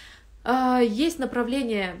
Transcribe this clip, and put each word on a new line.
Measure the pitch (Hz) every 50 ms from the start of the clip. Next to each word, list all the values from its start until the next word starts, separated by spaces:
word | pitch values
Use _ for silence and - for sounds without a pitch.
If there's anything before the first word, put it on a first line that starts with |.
| - - - - - - - - -
А, | 233 247 262 254 254 254 247
есть | 240 226 208 233 311 339 330 -
направление | 262 254 254 247 233 233 254 277 262 233 220 202 190 180 175 185